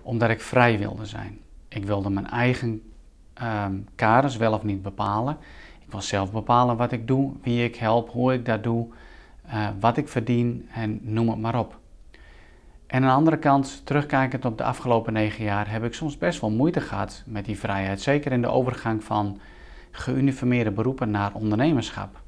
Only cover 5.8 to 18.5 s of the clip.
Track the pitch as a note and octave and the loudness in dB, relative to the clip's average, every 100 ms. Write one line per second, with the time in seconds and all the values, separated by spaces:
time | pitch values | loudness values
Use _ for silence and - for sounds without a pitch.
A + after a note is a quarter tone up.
5.8 | - G#2 F#2+ G2+ F#2+ G#2+ G#2 A#2+ B2 A#2 | -12 -10 -4 -2 -2 -4 2 4 4 2
6.8 | A#2+ A#2+ A2+ C3 C3+ - - A#2+ A#2+ A#2+ | 0 -2 0 0 0 -2 -2 0 0 0
7.8 | A2+ A#2 A#2 A#2+ B2+ B2+ A#2+ A2 A2 A#2 | 2 2 0 0 0 0 0 -2 0 -2
8.8 | A2+ - - - - - - A2 G#2 G2 | -2 -10 -20 -20 -20 -20 -8 -4 -4 2
9.8 | A2+ A#2 D3 - A2 A#2+ A#2+ A#2+ - - | 2 2 -2 -4 0 2 2 -2 -8 -6
10.8 | A2 G#2+ A2 G#2+ A#2 A2 A2+ A#2 A2+ - | -4 -4 -4 0 0 0 -2 -2 -2 -6
11.8 | - - - - - - - - - - | -20 -20 -20 -20 -20 -20 -20 -20 -20 -20
12.8 | - B2+ C3 C3 D#3+ D#3+ D3+ C#3 C3+ - | -4 2 4 6 6 4 4 4 2 -6
13.8 | - C#3+ C#3+ C3+ C3 C#3 C3 A2 A#2 B2 | -2 -2 2 2 0 0 -4 -2 -2 -2
14.8 | B2+ A2+ A2+ A2 G#2+ - G#2+ G2+ G#2 A2 | 2 2 2 0 0 0 -2 -2 -2 -2
15.8 | A#2 - D#3 C#3 F3 E3+ A2+ G#2+ D3+ E3 | -4 -4 -8 -2 -2 0 -2 2 2 2
16.8 | - G2 G2+ - - G#2+ G2+ G2+ G#2+ G2 | -4 -6 -6 -8 -10 -8 -6 -6 -2 -2
17.8 | F#2+ G2 A#2+ C#3+ D3 B2+ A#2+ | -2 -2 0 0 2 0 2